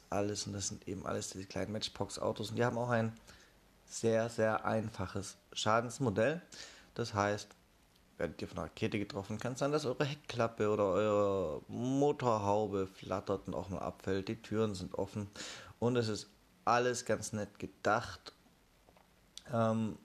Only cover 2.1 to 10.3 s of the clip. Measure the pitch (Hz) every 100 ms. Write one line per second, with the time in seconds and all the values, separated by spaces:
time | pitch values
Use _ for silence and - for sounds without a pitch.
2.1 | - 107 117 107 113 120 117 123 117 110
3.1 | 113 - - - _ _ _ - - 113
4.1 | 113 117 - 110 104 98 110 107 - 92
5.1 | 101 92 - - - 110 113 120 - 127
6.1 | 98 123 170 - - - - - - 117
7.1 | 101 101 104 - - _ _ _ _ _
8.1 | - 82 76 101 90 78 - 107 107 101
9.1 | 101 92 107 120 131 143 151 123 127 143
10.1 | 147 -